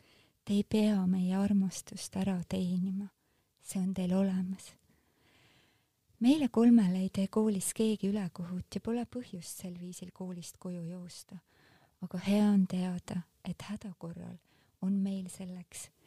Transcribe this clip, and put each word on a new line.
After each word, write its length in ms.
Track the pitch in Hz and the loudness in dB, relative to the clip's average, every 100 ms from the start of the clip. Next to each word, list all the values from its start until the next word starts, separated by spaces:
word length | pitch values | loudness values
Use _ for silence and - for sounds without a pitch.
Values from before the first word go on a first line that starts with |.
| - _ _ _ - | -20 _ _ _ 0
te 80 | |
ei 100 | 202 | 0
pea 360 | - 214 214 208 185 | 2 4 4 4 2
meie 280 | 185 180 190 | 2 2 2
armastust 800 | 202 202 190 - - 196 - 190 | 2 4 2 -2 -12 -12 -8 -4
ära 220 | 190 185 | -2 -2
teenima. 640 | 165 190 180 180 190 190 202 - _ _ _ _ - | -2 -2 0 0 -2 -4 -8 -14 _ _ _ _ -8
See 160 | 190 | -4
on 100 | 185 | -2
teil 200 | 190 180 | -2 0
olemas." 580 | 190 196 185 185 190 - - _ _ _ _ _ _ _ _ _ _ _ _ _ _ | 2 2 0 -2 -6 -12 -20 _ _ _ _ _ _ _ _ _ _ _ _ _ _
Meile 260 | 233 302 262 | 4 6 4
kolmele 520 | - 233 233 185 185 | 6 8 8 8 2
ei 60 | 190 | 0
tee 160 | - 196 | 0 0
koolis 460 | 220 220 196 - | 2 2 0 -2
keegi 320 | - 220 208 196 | 0 0 2 0
ülekohut 680 | 208 180 - 175 180 - | 0 -4 -6 -6 -6 -6
ja 60 | 196 | -8
pole 220 | - 233 | -4 -4
põhjust 540 | 233 247 240 175 - - | -4 -8 -10 -12 -12 -12
sel 140 | 185 | -12
viisil 380 | 175 175 180 180 | -10 -12 -12 -16
koolist 400 | - 185 175 165 - | -12 -10 -10 -12 -12
koju 280 | 180 175 | -10 -8
joosta. 500 | 170 180 175 - - 190 - _ _ _ _ _ | -8 -10 -14 -16 -18 -18 -20 _ _ _ _ _
Aga 160 | 180 180 | -8 -4
hea 260 | 190 208 208 | 2 4 6
on 140 | 202 185 | 6 4
teada, 500 | 180 185 180 - 180 - _ | 0 -2 -4 -6 -8 -8 _
et 180 | - 170 | -12 -10
häda 280 | - 208 208 175 | -10 -12 -12 -12
korral 400 | 165 175 175 175 _ _ _ _ | -12 -12 -12 -14 _ _ _ _
on 100 | 185 | 0
meil 340 | 202 196 196 180 | 2 0 -2 -8
selleks 600 | - 185 180 175 - - _ | -12 -12 -14 -14 -16 -18 _